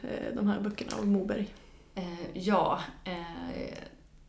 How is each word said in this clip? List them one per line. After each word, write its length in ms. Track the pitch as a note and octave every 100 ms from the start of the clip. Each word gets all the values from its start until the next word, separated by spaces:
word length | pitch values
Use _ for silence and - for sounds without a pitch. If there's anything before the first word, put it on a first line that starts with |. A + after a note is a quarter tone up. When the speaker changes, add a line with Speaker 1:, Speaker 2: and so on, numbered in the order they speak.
Speaker 1:
eh, 320 | - - - -
de 120 | G#3
här 120 | G3+
böckerna 300 | G#3 G#3 - -
av 80 | G#3
Moberg? 400 | G3 G3 G#3+ G3+ - - - -
Speaker 2:
Eh, 100 | - F3+ E3+ F3
ja, 460 | F3+ F#3 F#3+ E3 E3+ D#3+ -
eh, 100 | - F3 E3+ E3+ - - - - - - - -